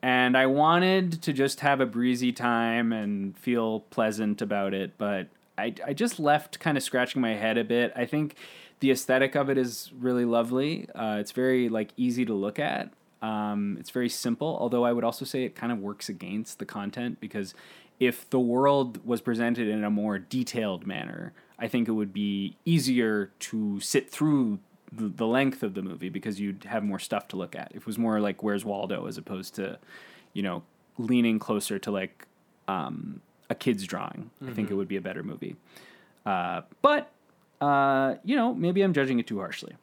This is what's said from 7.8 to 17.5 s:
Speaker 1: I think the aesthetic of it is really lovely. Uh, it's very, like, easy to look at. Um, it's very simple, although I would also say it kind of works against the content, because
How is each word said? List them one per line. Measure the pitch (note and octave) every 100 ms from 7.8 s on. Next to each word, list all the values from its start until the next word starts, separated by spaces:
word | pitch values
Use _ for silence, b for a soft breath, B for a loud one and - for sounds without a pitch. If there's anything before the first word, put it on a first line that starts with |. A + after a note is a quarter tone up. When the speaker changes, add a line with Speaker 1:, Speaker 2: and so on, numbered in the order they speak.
| A#2+
Speaker 1:
I | - B2
think | D3+ D3+ - B B B B
the | C3+
aesthetic | C3 - C3 C3+ C#3+
of | C3+
it | C3+
is | B2+ A2+ - B2+
really | B2+ B2
lovely. | A#2+ A#2 A#2 B2+ C#3+ E3 -
Uh, | - A2+ G#2+
it's | G#2
very, | - C3 B2+ B2
like, | A2 G#2+ -
easy | B2 A#2+
to | A#2
look | G#2 G2+ G#2+
at. | C#3+ B1+ - _ _ _
Um, | A2 G#2+ G#2+ G#2 G2+ F#2+
it's | -
very | B2 A#2+
simple, | - B2 A#2 D3+ D#3
although | A#2+ A#2+ A#2+
I |
would | A#2+
also | A#2 - C3+
say | C3+
it | B2+
kind | - A#2
of | A#2
works | G2 G#2 -
against | F#2+ F#2 G2+ A2+ -
the |
content, | G2+ G#2 G2+ A2+ A#2+ A#2
because | G#2+ G#2+ F#2+